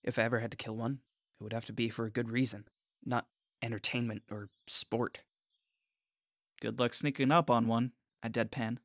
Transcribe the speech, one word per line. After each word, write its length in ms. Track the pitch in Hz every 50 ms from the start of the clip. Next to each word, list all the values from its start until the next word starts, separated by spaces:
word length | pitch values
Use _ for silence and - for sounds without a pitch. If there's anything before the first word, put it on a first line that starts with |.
If 160 | - - 113
I 60 | - 113
ever 160 | 117 123 113
had 100 | 113 113
to 80 | -
kill 180 | - - 113 110
one, 260 | 110 113 123 139 131 _ _ _ _ _ _ _ _
it 40 | 107
would 100 | 107 110
have 120 | 117 -
to 80 | - 110
be 180 | 110 117 113
for 140 | - - 117
a 60 | 110
good 200 | 107 135 120 113
reason, 360 | 113 123 131 120 - 104 104 - _ _ _ _ _ _ -
not 240 | - 123 117 - _ _ _ _ _ _ _
entertainment 640 | - 113 113 101 - - - 123 120 117 107 101 _ _
or 180 | 101 104 101 101 _ _ _
sport. 580 | - - - - _ 110 113 120 - - - - _ _ _ _ _ _ _ _ _ _ _ _ _ _ _ _ _ _ _ _ _ _ _ _ _ _ -
"Good 200 | - 113 110 117
luck 160 | 123 120 -
sneaking 340 | - - 147 139 - 135 131
up 220 | 151 170 156 -
on 160 | 123 117 113
one," 260 | 113 113 117 123 127 - _ _ _ _ _ -
I 60 | 117
deadpan. 500 | 110 120 113 113 - 139 113 113 117 117 _